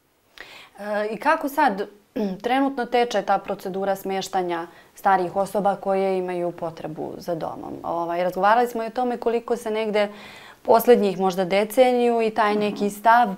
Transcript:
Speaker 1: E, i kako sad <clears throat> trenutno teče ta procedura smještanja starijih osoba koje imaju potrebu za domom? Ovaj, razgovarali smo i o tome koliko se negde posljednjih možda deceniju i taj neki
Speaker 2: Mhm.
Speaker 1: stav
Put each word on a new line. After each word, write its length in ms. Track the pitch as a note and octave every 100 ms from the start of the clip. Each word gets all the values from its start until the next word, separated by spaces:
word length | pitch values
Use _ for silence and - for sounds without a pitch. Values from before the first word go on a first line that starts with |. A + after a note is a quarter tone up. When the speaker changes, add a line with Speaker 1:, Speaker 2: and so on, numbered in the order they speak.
| _ _ _ - - - - -
Speaker 1:
E, 300 | G#3 G#3 G#3+
i 60 | G#3
kako 320 | C#4+ D#4 C#4+
sad 340 | D#4 C#4 G3 G3 - _
<clears throat> 320 | B3 G3+ F#3
trenutno 420 | A#3+ C4 C#4 C4+ A#3+
teče 360 | B3 A#3+ G#3+
ta 160 | G3+ G3
procedura 580 | G3 G3 G3 F#3 G3 F#3+
smještanja 680 | G3 F#3+ F#3 F#3+ F3+ E3+ E3+ - -
starijih 420 | - G3+ F#3+ F3 G3
osoba 400 | G3 G#3+ G3 F#3+
koje 420 | G3 F#3+ F#3+ F#3+
imaju 340 | F3+ F3+ F3
potrebu 600 | F3 E3 E3 D#3+ D3+ D3+ -
za 160 | -
domom? 400 | E3 - - - -
Ovaj, 420 | - E3+ E3+ E3+
razgovarali 440 | F3+ F#3 G3+ A3+ A#3+
smo 140 | A#3
i 40 | A3+
o 40 |
tome 260 | A#3 B3 A#3+
koliko 400 | A#3+ A#3 A#3 A#3
se 140 | A3
negde 380 | G#3+ A3 G#3 G#3 G#3 - - - -
posljednjih 560 | - A3+ A#3 A3+ G3+ F3
možda 260 | F#3+ F3+
deceniju 800 | F3+ G3 G#3 - B3+ B3 A#3+ A#3
i 80 | A3+
taj 240 | A3 G#3
neki 300 | G#3 G#3 G3+
Speaker 2:
Mhm. 100 | G3+
Speaker 1:
stav 400 | G3+ A3+ A#3 A3+